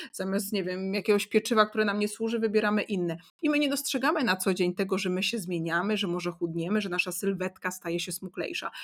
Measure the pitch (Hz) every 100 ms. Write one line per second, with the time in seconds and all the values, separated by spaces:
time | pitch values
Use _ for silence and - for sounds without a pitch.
0 | 302 - 190 196 196 202 180 185 190 196
1 | 185 202 - 214 - 220 214 220 214 208
2 | 208 - 226 226 220 214 208 214 - 190
3 | 175 165 - - 302 294 285 277 - 262
4 | 277 339 226 190 202 180 180 180 190 185
5 | 185 185 208 233 175 170 165 170 202 208
6 | 185 175 175 170 170 165 170 214 196 175
7 | 180 175 196 185 185 - 190 185 170 170
8 | 175 170 190 - - - - -